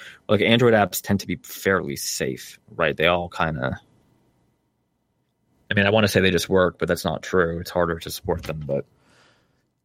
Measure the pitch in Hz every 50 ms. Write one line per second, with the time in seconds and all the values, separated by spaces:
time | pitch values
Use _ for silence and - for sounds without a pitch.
0 | - - - - _ - 107 101 95 98 117 120 127 120 113 107 101 90 - -
1 | - - 101 95 - - 87 - - - - - - 98 95 90 78 71 69 -
2 | - - - - 80 67 65 - - - - - _ - - - 82 76 69 -
3 | 80 85 87 87 87 87 - - 87 80 78 65 64 65 - - _ _ _ _
4 | _ _ _ _ _ _ _ _ _ _ _ _ _ _ _ _ _ _ _ _
5 | _ _ _ _ _ _ _ _ _ _ _ _ _ - - 104 98 101 104 110
6 | 107 101 - 95 95 95 90 82 - - 95 92 90 87 85 - - 85 87 82
7 | - 87 78 - - - - 92 85 82 85 85 87 - - 87 87 85 85 82
8 | - 82 - - - 92 87 90 - - 78 80 73 69 69 71 - _ _ _
9 | _ _ _ _ _ _ _ _ _ _ _ _ _ _ _ _